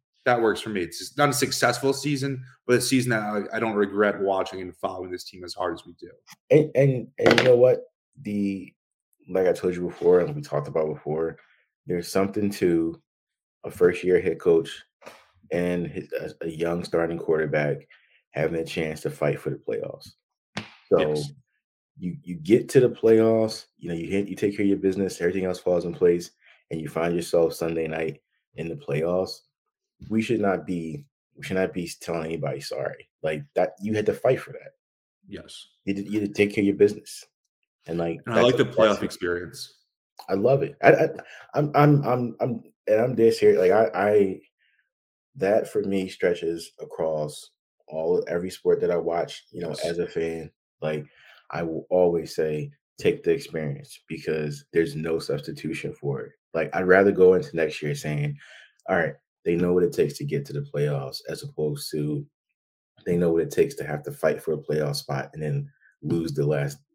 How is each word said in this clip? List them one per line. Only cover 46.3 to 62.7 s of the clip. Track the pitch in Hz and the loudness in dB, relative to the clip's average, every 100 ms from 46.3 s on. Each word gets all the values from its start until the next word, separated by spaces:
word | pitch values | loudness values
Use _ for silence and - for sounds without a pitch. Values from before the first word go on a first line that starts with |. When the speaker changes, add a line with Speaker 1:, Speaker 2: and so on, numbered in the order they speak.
| 87 82 85 - - | 0 -2 -6 -8 -16
Speaker 2:
across | - - 80 78 76 73 - _ _ _ - | -12 -6 -4 -2 -6 -8 -18 _ _ _ -14
all, | 78 80 90 85 | -6 -2 0 0
every | 87 92 | -2 -4
sport | - 90 85 | -4 0 2
that | 87 | 2
I | 87 | 0
watch, | 82 85 - - - | 0 -2 -4 -8 -16
you | 87 | -10
know, | 85 | -8
Speaker 1:
Yes. | 73 80 | -4 -4
Speaker 2:
as | 85 | -4
a | 87 | -4
fan. | 85 82 82 78 _ _ _ | -4 -4 -6 -10 _ _ _
Like, | 78 76 73 _ - - - | -6 -6 -8 _ -20 -20 -12
I | 76 | -6
will | 85 78 - | -6 -6 0
always | 90 87 85 80 - | 4 4 2 -2 -4
say, | 78 76 71 - _ - | -2 -2 -6 -14 _ -4
take | 98 - | 0 0
the | - | 0
experience | 80 - 82 76 71 - - - | -2 -2 -6 -6 -8 -12 -20 -14
because | 82 80 78 76 71 - | -10 -6 -4 -4 -8 -4
there's | 85 80 73 | -2 0 -2
no | 80 82 | -4 -4
substitution | - 73 76 76 80 78 73 | -4 -6 -6 -10 -8 -8 -8
for | 73 71 69 | -8 -8 -6
it. | - - _ | -8 -16 _
Like, | 85 78 87 | -4 -4 0
I'd | 92 | 4
rather | 92 101 | 6 6
go | 95 92 | 8 8
into | 92 76 82 | 6 2 -2
next | 78 - | -2 -2
year | 76 71 | -6 -6
saying, | 76 73 73 - - - - _ - | -4 -4 -4 -8 -14 -20 -20 _ -2
"All | 90 | 0
right, | 78 - _ _ | 0 -4 _ _
they | - 85 | -2 0
know | 87 | 2
what | 90 | 2
it | 87 | 2
takes | - 76 - | 2 -2 -2
to | |
get | 71 71 - | -6 -6 -6
to | |
the | 71 | -8
playoffs," | 71 73 73 71 67 - - | -6 -4 -2 -2 -6 -12 -12
as | - | -12
opposed | 73 - 76 71 - | -10 -6 -4 -4 -8
to | 78 76 71 - _ _ _ _ | -6 -4 -6 -8 _ _ _ _